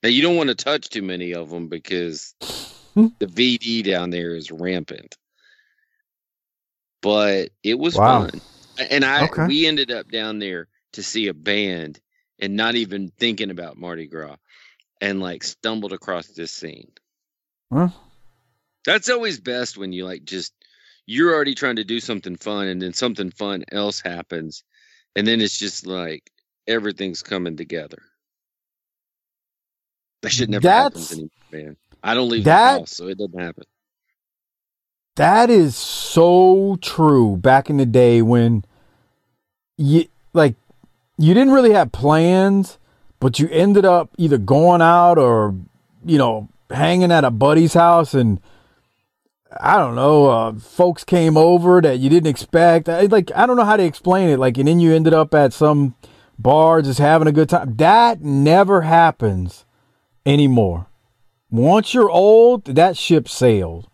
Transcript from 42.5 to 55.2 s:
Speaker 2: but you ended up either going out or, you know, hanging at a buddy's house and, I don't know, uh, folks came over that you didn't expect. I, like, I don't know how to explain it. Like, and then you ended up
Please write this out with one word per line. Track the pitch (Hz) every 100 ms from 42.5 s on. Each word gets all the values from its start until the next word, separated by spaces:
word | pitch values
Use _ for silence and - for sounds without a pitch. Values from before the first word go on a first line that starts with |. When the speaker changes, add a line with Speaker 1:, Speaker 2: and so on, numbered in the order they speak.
| 196 190 - _ _ _ _
Speaker 2:
but | 131 120
you | 156
ended | 160 196 202 190
up | 175 156 -
either | 165 139
going | 98 135 170 175
out | 165 175 175 170
or, | 127 113 104 95 90 _ _ _ -
you | 156
know, | 123 110 107 _ _
hanging | 123 156 180 180
at | 170
a | 139
buddy's | 113 139 156 160
house | 175 170 170 160
and, | 139 117 95 _ _ _ _ _ _ _ _ _ _ _ -
I | - 196
don't | 139 120
know, | 139 151 143
uh, | 117 113 110
folks | - - 180 165 -
came | 180 160 156
over | 160 175 170 180
that | 156 127
you | 135
didn't | 170 156
expect. | 131 - 170 170 165 156
I, | 170
like, | 202 214 175 -
I | 233
don't | 247
know | 208
how | 214
to |
explain | 175 - 175 185 185
it. | 135
Like, | 131 123
and | 139
then | 170
you | 165
ended | 160 160
up | 160